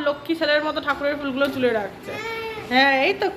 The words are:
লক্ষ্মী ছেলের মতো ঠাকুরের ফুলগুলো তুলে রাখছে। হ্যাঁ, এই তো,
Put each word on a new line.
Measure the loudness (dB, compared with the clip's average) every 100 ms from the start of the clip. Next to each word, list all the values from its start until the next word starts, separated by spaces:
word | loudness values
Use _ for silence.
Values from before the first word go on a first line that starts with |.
লক্ষ্মী | 0 -2 -2
ছেলের | 0 2 2
মতো | 2 -2
ঠাকুরের | -2 -2 -2 -2
ফুলগুলো | -2 0 0
তুলে | 2 2
রাখছে। | 0 -4 -8 -10 -8 -6 -6 -6 -8 0
হ্যাঁ, | 4 6 4
এই | 2
তো, | 2 -2